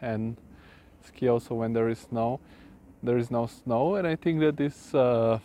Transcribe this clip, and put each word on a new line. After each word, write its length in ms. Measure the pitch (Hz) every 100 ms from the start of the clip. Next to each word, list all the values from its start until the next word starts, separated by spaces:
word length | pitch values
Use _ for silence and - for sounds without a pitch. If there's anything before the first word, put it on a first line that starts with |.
and 360 | 120 110 113 117 - - - - - -
ski 240 | - - 127
also 260 | 120 -
when 180 | 117 113
there 160 | 117 113
is 100 | 113
snow. 420 | - 117 117 135 - - - - - -
There 160 | 120 123
is 120 | 120
no 160 | 120 117
snow, 500 | - 127 117 156 202
and 100 | 170
I 100 | 160
think 240 | 170 160
that 160 | 156 151
this, 380 | 143 - -
uh, 440 | 143 123 117 113 113